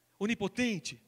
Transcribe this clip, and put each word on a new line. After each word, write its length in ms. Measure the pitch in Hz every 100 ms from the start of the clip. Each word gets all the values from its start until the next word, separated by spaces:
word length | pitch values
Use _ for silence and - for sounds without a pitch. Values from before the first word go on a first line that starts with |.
| _ _
Onipotente? 840 | 208 233 196 - 247 185 - 127